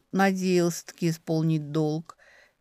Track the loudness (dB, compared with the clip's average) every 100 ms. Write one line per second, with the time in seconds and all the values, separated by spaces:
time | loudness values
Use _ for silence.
0 | _ 0 2 2 0 2 2 -2 -12 -4
1 | -4 -2 -2 0 2 0 -2 -2 -2 -2
2 | -8 -20 -20 -20 _ _